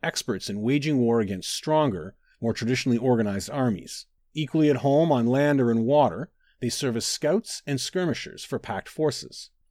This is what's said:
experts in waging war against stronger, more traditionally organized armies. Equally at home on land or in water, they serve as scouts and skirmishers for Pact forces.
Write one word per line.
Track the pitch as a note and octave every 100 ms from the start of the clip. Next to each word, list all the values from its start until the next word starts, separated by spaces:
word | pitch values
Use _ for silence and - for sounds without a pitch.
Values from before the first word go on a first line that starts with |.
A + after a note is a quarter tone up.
experts | E3 - - F#2+ -
in | G2+
waging | A2 C#3+ D3+ C#3
war | A#2 A#2
against | G2+ F#2 -
stronger, | - D#3 D#3 C#3+ F2+ F2+ - _ -
more | A2+
traditionally | - A2+ B2+ C3+ A#2
organized | B2+ A#2 G#2 G2 -
armies. | C#3+ B2+ F#2 - - - _ _ D3+
Equally | D3 D#3 D3+
at | C3+
home | C#3 C#3+ E3
on | B2+ A#2
land | C3+ D3 C#3
or | A#2+
in | A2+
water, | A2+ D3 B2 E2+ D#3+ _ _ _
they | A#2+
serve | - C3+ A2+
as | -
scouts | - D3 G3+ - - -
and | C3+
skirmishers | - F#3 F3 - - - -
for | B2
Pact | - G2 -
forces. | - D#3 - - - - _ _